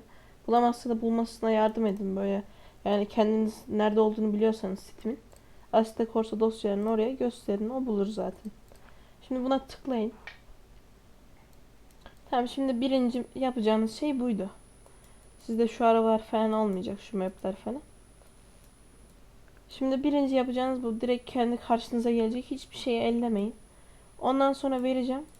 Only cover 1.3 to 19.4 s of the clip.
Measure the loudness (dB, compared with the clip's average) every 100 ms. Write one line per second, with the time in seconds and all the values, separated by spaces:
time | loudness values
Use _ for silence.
1.3 | -2 0 4 2 2 -2 0 -4 -2 -2
2.3 | -2 -6 -16 -20 -8 -2 0 0 2 2
3.3 | 4 0 -4 -4 0 2 4 2 2 0
4.3 | 2 2 0 -6 -8 -12 -10 -8 -8 -12
5.3 | -20 -20 -20 0 0 2 -2 -2 -2 -2
6.3 | 0 0 0 -2 -2 0 0 0 -2 -4
7.3 | -4 -4 -4 -2 -4 -2 -2 -2 -4 -8
8.3 | -8 -14 -16 -20 -20 -20 -20 -20 -18 -8
9.3 | -4 0 0 -2 -12 -4 -2 -2 -6 -18
10.3 | -20 -20 -20 -20 -20 -20 -20 -20 -20 -20
11.3 | -20 -20 -20 -20 -20 -20 -20 -20 -18 -2
12.3 | 0 0 -2 -2 0 2 2 2 0 -6
13.3 | -2 -2 2 2 4 2 -2 -2 0 0
14.3 | -2 -4 -10 -20 -20 -20 -20 -20 -20 -20
15.3 | -16 -6 0 0 4 4 6 6 2 2
16.3 | 0 2 2 0 0 -4 -8 -6 -4 -4
17.3 | -4 -6 -6 -6 -8 -10 -20 -20 -20 -20
18.3 | -20 -20 -20 -20 -20 -20 -20 -20 -20 -20
19.3 | -20